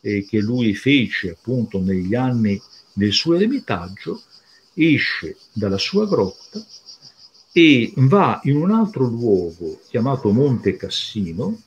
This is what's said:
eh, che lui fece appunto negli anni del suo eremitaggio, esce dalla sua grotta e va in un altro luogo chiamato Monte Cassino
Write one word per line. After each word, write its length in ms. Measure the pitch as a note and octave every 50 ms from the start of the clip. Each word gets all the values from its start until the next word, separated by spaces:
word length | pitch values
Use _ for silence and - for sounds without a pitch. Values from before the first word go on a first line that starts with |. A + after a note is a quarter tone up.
eh, 240 | - G2+ G#2 G2+ G2
che 120 | - - G#2+
lui 340 | G#2 A2 B2 B2 A#2+ A2 G2
fece 560 | - - C3 C#3+ C#3 A2+ G2 - - - F2+
appunto 500 | E2 _ _ A2+ B2+ B2+ A2+ - - F#2+
negli 340 | F#2 F#2+ F#2+ F#2 F2+ F#2 A2
anni 460 | B2 C3 B2+ B2 A#2 A2 G#2 G2 G2 - _ - - _ _
del 200 | _ G2+ G2+ G#2
suo 220 | - - - E3 E3+
eremitaggio, 880 | F3 G#3 A#3 C#4+ C4 - - A2+ F2+ F2 F#2 G2 - - E2 F#2+ - - _ - - _ _ _ _ _ _ _
esce 640 | F3+ D#3 E3 D3 B2 - - - - - D#2 - _ - _
dalla 260 | _ A2 G#2+ G2 F#2+ G2
sua 280 | - - - G3+ G#3+
grotta 560 | G3+ F#3 A#2 G2 F#2 - - - - - G#3+ A3 _ - - _ - - _ - - _ _ - - _ _ _ _
e 400 | _ E3+ E3 D3+ C#3+ B2 A#2 - -
va 440 | C#3+ C3 C3+ F3+ G3+ F3+ B2 G#2 - -
in 120 | C3+ C#3+
un 140 | D3 E3 F#3+
altro 360 | G#3+ A3+ A3 G3 - C3+ C3
luogo 760 | A#2+ A2+ A#2 A#2+ A2+ G2+ F2+ F2 E2+ D#2+ - E2+ D#2+ D#2 - _ _
chiamato 420 | - A#2+ A2+ C3+ C3+ C3 - G#2
Monte 460 | G2+ B2 C#3+ C#3+ B2 G2+ - G2 F2
Cassino 840 | - - - - - - - - A2 F#2+ E2 D#2+ F2+ B2 F#3+ A3+ A3 _